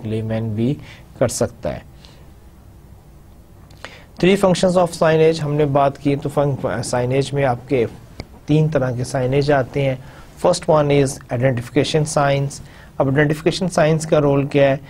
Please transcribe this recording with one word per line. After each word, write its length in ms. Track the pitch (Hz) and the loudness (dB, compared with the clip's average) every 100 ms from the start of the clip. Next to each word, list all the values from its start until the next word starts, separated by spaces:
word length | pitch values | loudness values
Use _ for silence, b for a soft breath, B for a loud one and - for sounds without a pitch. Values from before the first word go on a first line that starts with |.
| 110 | -6
layman 500 | 110 110 110 113 107 | -6 -4 -4 -4 -2
भी 220 | 117 151 B B B - | -2 -2 B B B -4
कर 80 | - | -4
सकता 420 | - 117 - - | -2 -4 -4 -10
है। 140 | 64 - B B B B B - - - - - - - - - - - - - B B B B - | -10 -12 B B B B B -20 -20 -20 -20 -20 -20 -20 -20 -20 -20 -20 -20 -20 B B B B 0
Three 220 | 175 196 | 2 4
functions 340 | 190 175 190 180 175 | 2 2 2 2 0
of 60 | |
signage 480 | - 160 160 160 160 | 0 2 4 4 2
हमने 240 | 151 147 151 | -2 0 0
बात 320 | 139 139 135 | 2 2 0
की, 180 | 143 139 | -2 -2
तो 140 | 147 | -2
फंक-, 520 | 147 143 135 123 95 | 0 0 -2 -4 -4
signage 500 | 117 123 123 135 131 | -4 -2 0 -2 -2
में 100 | 139 | -2
आपके 580 | 139 123 - 135 110 - - - - - - | -2 -2 -2 -2 -2 -4 -18 -20 -20 -14 0
तीन 220 | 151 156 | 2 2
तरह 260 | 151 127 120 | 0 -2 -4
के 60 | |
signage 480 | 123 139 127 143 143 | -4 -2 0 0 2
आते 300 | 143 123 - | 0 0 -2
हैं। 160 | 139 127 B B B - | -2 -4 B B B -2
First 220 | 175 170 - | 0 0 2
one 200 | 156 147 | 2 4
is 260 | 143 139 - - | 2 2 -2 -8
identification 720 | 123 131 120 117 147 131 156 151 | -2 0 0 -2 -2 0 0 0
signs। 480 | - 143 139 139 - B B B - | 0 0 0 -2 -8 B B B -4
अब 80 | 139 | 0
identification 580 | 135 151 151 175 151 180 | 2 2 0 -2 -2 -2
signs 380 | - 156 160 156 | 0 2 2 2
का 140 | 156 | 2
role 260 | 147 143 139 | 4 2 2
क्या 220 | 143 139 | 2 2
है 100 | 135 B | 2 B